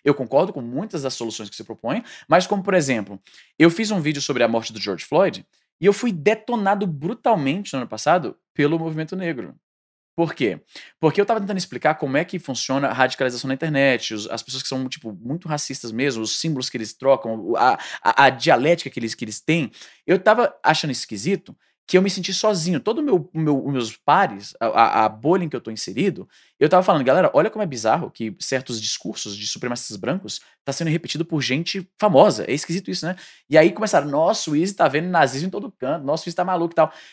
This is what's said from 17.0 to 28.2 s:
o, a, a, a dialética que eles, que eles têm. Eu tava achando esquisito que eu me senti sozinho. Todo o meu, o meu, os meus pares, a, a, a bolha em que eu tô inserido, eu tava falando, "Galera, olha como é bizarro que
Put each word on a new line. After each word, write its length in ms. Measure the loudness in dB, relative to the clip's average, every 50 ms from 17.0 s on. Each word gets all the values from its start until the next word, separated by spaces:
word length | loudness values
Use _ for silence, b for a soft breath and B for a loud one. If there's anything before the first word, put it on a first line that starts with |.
| 4 4 4 4 2 -6 -8
o, 220 | -6 -4 -2 2
a, 200 | 4 4 4 4 2 B B B B
a, 240 | B 2 4 6 6
a 40 | 6
dialética 600 | 6 4 4 4 4 4 6 4 2 2 0 -8
que 100 | -8 -6
eles, 140 | -6 -6 -6
que 100 | -6 -8
eles 160 | -8 -8 -6
têm. 320 | -2 0 0 0 0 -4 B B B B B B B
Eu 120 | 0 0
tava 360 | 4 4 4 4 4 2 0 -2 -2 0
achando 280 | 0 2 2 0 -4
esquisito 640 | -4 -6 -8 -10 -8 -6 -2 -2 -2 -2 -4 -12 -20 _ _ _ _ _ _
que 100 | 2 4
eu 40 | 4
me 80 | 4 4
senti 240 | -2 -4 -6 -6 -4
sozinho. 460 | -2 0 0 0 0 0 -2 -2 -2
Todo 200 | -2 -2 -2 -2
o 20 |
meu, 280 | 0 0 0 0 0 -4 -4
o 60 | -2
meu, 260 | 0 0 0 0 -2
os 80 | -2 -4
meus 240 | -4 -4 -6 -8
pares, 560 | -6 0 2 2 4 2 0 -2 -8 -16 -16 -8 -4
a, 80 | -4
a, 380 | 0 4 4 4 4 4 2 2
a 40 | 2
bolha 340 | 0 -2 0 0 0 0 0
em 60 | -4
que 60 | -6
eu 40 | -8
tô 120 | -8 -8
inserido, 560 | -10 -10 -10 -8 -4 -2 -2 -2 -2 -4 -12 b b b b b b
eu 120 | b 2 4
tava 140 | 6 4 4
falando, 200 | 4 2 2 4
"Galera, 280 | 4 4 4 4 4 4
olha 160 | 4 2 2
como 140 | 0 -4 -4
é 20 |
bizarro 460 | -4 -4 -2 0 2 2 0 0 -6
que 240 | -8 -8